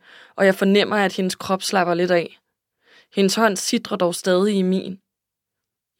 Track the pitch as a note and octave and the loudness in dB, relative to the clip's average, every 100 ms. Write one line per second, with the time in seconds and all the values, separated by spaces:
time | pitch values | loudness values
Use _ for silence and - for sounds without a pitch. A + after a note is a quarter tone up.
0 | _ - - - G3 F#3+ G3 G3+ F3+ G#3 | _ -20 -14 0 2 2 4 4 2 0
1 | G3 G3 F#3 - - F#3+ - G3 E3+ E3+ | -2 -2 -6 -6 -6 -6 -2 -2 0 0
2 | F3+ F3 D#3+ - _ _ _ _ _ _ | 0 0 -2 -10 _ _ _ _ _ _
3 | _ - G3 G3+ A3 F#3 - A#3 - G3+ | _ 0 0 4 2 0 -2 -4 -4 -2
4 | F3 F3 F#3+ F3+ G3+ G3 F#3 F#3+ - F#3+ | -2 -2 0 2 2 0 0 -2 -4 -14
5 | _ _ _ _ _ _ _ _ _ - | _ _ _ _ _ _ _ _ _ -4